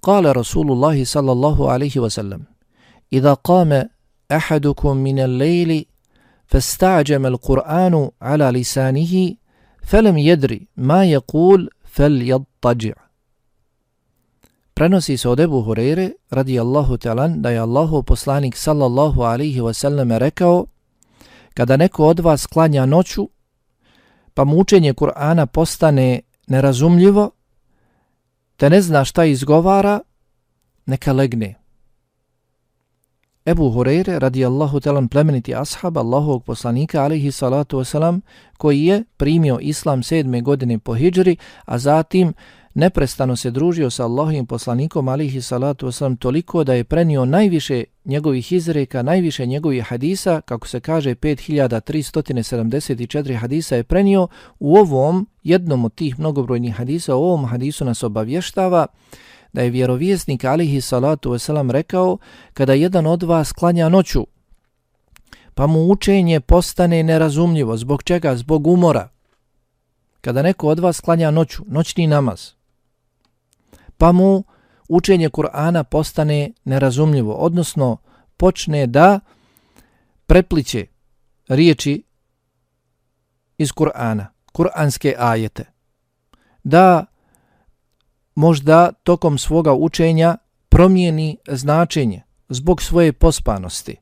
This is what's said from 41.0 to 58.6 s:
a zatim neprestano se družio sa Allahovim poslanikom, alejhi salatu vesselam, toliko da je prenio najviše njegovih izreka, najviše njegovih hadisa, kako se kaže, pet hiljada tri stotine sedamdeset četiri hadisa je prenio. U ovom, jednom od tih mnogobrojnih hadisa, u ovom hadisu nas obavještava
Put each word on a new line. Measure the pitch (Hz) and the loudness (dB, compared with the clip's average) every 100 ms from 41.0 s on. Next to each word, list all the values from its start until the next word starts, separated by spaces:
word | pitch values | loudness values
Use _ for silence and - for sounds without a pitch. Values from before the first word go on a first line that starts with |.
| 165 180 185 170 - - - | 0 2 0 0 -8 -20 -8
a | 120 | -4
zatim | 135 151 160 185 180 - - _ _ | 0 0 0 0 0 -2 -18 _ _
neprestano | - 170 - 135 - 131 123 | 0 0 0 -4 -2 -4 -2
se | 127 | -4
družio | 120 170 170 135 | -2 -2 0 -4
sa | - | -2
Allahovim | 120 120 156 151 117 | -4 -2 -2 -4 -4
poslanikom, | 120 - 120 156 165 131 | -8 -4 -4 -4 -4 -4
alejhi | 135 151 131 | -4 -4 -6
salatu | 123 123 139 139 131 | -6 -4 -4 -4 -8
vesselam, | 120 139 123 | -6 -6 -4
toliko | 123 143 - 175 | -2 -4 -4 -2
da | 139 | 0
je | 123 | 0
prenio | 117 151 170 143 127 | 0 0 0 0 0
najviše | 165 208 165 - 127 110 _ - | 2 2 0 -2 -6 -6 _ -8
njegovih | 143 151 131 117 | -4 -2 -4 -2
izreka, | 180 165 151 135 131 | -4 -2 -4 -4 -4
najviše | 123 180 170 - 123 | 0 0 0 -4 -6
njegovih | 139 156 127 | -4 -4 -4
hadisa, | 113 120 147 190 196 160 | -6 -6 -4 -4 -2 -4
kako | - 120 - | -4 -12 -10
se | 127 | -10
kaže, | - 160 139 120 | -4 -4 -2 -4
pet | 151 143 | -4 -4
hiljada | - 151 131 117 | -4 -2 0 -2
tri | - 151 | -4 -6
stotine | 139 156 - 127 | -4 -6 -4 -6
sedamdeset | 110 123 113 135 - 120 120 | -4 -4 -4 -4 -6 -8 -6
četiri | 151 139 120 | -6 -6 -6
hadisa | 120 151 160 123 | -4 -6 -4 -4
je | |
prenio. | 117 180 202 196 180 - - _ | 0 0 2 2 0 -6 -20 _
U | 143 185 | 4 4
ovom, | 190 135 143 180 208 _ | 6 2 0 0 -4 _
jednom | - 180 175 135 117 | 0 0 2 -2 -2
od | - | -4
tih | 156 127 | -8 -4
mnogobrojnih | 156 143 123 123 120 113 | -4 -4 -2 -4 -4 -6
hadisa, | 123 165 165 131 | -6 -6 -2 0
u | |
ovom | 170 170 127 | 0 0 -2
hadisu | 123 135 - 135 | -4 -6 -6 -6
nas | 117 | -4
obavještava | 117 104 110 156 180 - | -4 -4 -4 -6 -6 -4